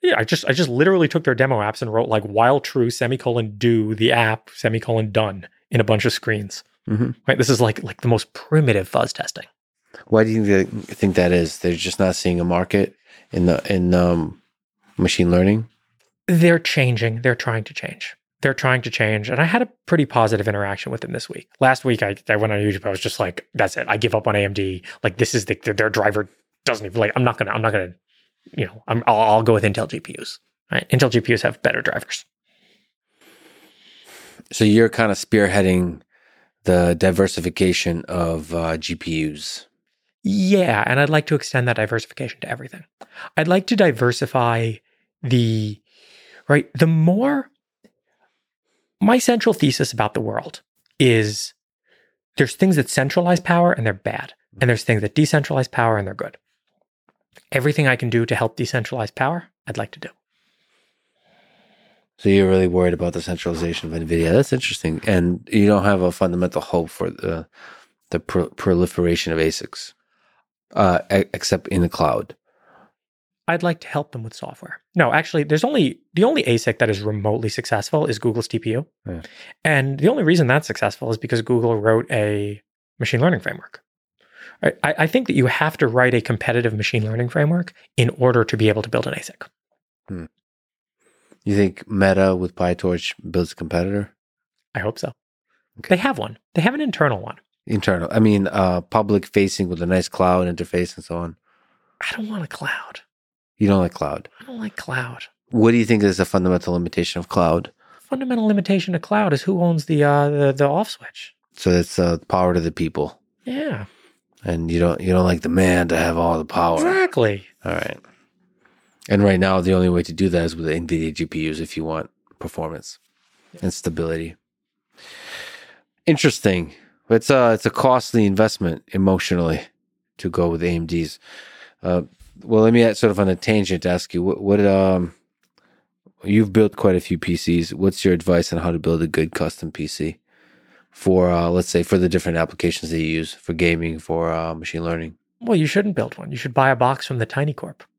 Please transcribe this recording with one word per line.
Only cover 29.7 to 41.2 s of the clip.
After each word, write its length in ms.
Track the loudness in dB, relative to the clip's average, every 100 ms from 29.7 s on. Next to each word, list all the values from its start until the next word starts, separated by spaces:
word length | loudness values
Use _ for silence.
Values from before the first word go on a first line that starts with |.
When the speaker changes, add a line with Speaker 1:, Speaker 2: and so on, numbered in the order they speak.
| -2 -4
Speaker 1:
G 140 | -8
P 160 | -12 -16
Us." 220 | -14 -16 _ _ _
Right? 160 | -6 0
Intel 220 | 2 4
G 100 | 2
P 140 | 0
Us 80 | 0
have 200 | 0 -2
better 200 | -2 -2
drivers. 420 | -4 -6 -8 -14 -14 _ _ _ _ _ _ _ _ _ _ _ _ _ _ _ _ _ -20 -20 -20 -20 -14
Speaker 2:
So 120 | 2
you're 240 | 4 6 4
kinda 260 | 4 0
spearheading 840 | 0 0 2 4 4 4 2 0 -4 _ _ _ _ _ _
the 300 | 2 4 4
diversification 1120 | 2 2 4 2 0 -6 0 0 2 -2 -4 -4
of, 480 | -4 -2 -4 -6
uh, 220 | -4 -4 -4
G 180 | -6
P 360 | -8 -6 -4 -4
Us. 340 | -6 -12 -14 -18 _ _ _ _ _
Speaker 1:
Yeah, 600 | -2 0 2 4 4 2 2
and 140 | 2
I'd 80 | 2
like 180 | 2